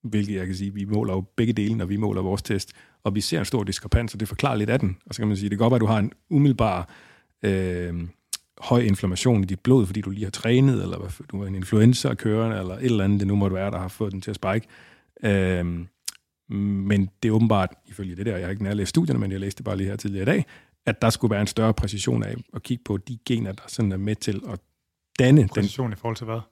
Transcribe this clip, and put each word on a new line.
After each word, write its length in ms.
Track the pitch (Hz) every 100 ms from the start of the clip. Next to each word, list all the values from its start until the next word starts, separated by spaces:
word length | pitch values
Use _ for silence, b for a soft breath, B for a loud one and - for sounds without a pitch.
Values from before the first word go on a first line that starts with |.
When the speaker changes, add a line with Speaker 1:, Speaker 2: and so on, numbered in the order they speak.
Speaker 1:
Hvilket 320 | 117 104 101
jeg 120 | 98 92
kan 100 | 92
sige, 180 | 98
vi 100 | 101
måler 300 | 98 104 110
jo 60 | 95
begge 320 | 95 - 113
dele, 220 | 113 104
når 100 | 113 92
vi 100 | 101
måler 260 | 107 98
vores 200 | 92 98
test, 300 | - 98 - b b b
og 100 | 107
vi 60 | 101
ser 180 | - -
en 60 |
stor 200 | - 123
diskrepans, 500 | 98 95 - 120 117
og 60 | 101
det 80 | 107
forklarer 280 | 104 143 113
lidt 140 | 104
af 80 | 127
den. 180 | 98 92 -
Og 80 |
så 60 | -
kan 80 | 107
man 80 | 98
sige, 140 | 101
det 80 | 101
kan 60 |
godt 60 | 117
være, 60 | 127
at 40 |
du 60 | 107
har 120 | 110
en 140 | 104 - _
umiddelbar, 600 | 151 143 113 110 90 85 B B B B _
øh, 680 | 104 95 92 90 87 85 85 - _ - _ _
høj 220 | - 123
inflammation 640 | 113 95 95 90 131 113
i 40 | 95
dit 140 | 90
blod, 260 | - 131 95
fordi 140 | 95
du 100 | 98
lige 140 | 98
har 60 | 101
trænet, 520 | - 113 123 135 117
eller 160 | 92 87
hvad, 280 | 95 - -
du 100 | 98
har 60 | 101
en 80 |
influenza 600 | 95 90 110 113 123 135
kørende, 440 | 117 110 107 113 104
eller 160 | 92
et 100 | 95
eller 200 | 127 110
andet, 160 | 98 101
det 80 | 98
nu 80 | 101
måtte 180 | 98
være, 160 | 92 98
der 80 | 90
har 100 | 92
fået 240 | - 107
den 80 | 95
til 100 | 95
at 60 | 101
spike. 300 | 95 107 - B B B B -
Øhm, 640 | 110 98 92 90 87 85 90 _ - - _ _ _ 101
men 540 | 101 98 98 101 95 _
det 60 | 113
er 40 |
åbenbart, 420 | 110 113 104 90 - _
ifølge 300 | 104 95 87
det 100 | 107
der, 100 | 92
jeg 100 | 92
har 40 |
ikke 120 | 101
nærlæst 260 | 98 104 95
studierne, 320 | 165 170 123
men 120 | 101
jeg 80 | 95
læste 180 | 98 -
det 60 |
bare 120 | 107 98
lige 120 | 98
her 80 | 101
tidligere 260 | 104 98
i 40 | 104
dag, 200 | 196 - B B B -
at 160 | 107
der 80 | 113
skulle 200 | - 113
være 100 | 101
en 60 | 104
større 280 | - 110
præcision 480 | 110 101 104 123 120
af 120 | 101 117 -
at 80 | -
kigge 220 | - 123
på 120 | - 101
de 220 | - 120
gener, 280 | - 117 107
der 100 | 98 -
sådan 260 | - 104
er 40 | 95
med 200 | 101 107
til 260 | - 101 -
at 120 | - _ _ _ _ _ -
danne 220 | 127 147
den 80 | 104
Speaker 2:
Præcision 440 | - 101 - 123
i 40 | 101
forhold 200 | 117 107
til 80 |
hvad? 160 | 110 113 107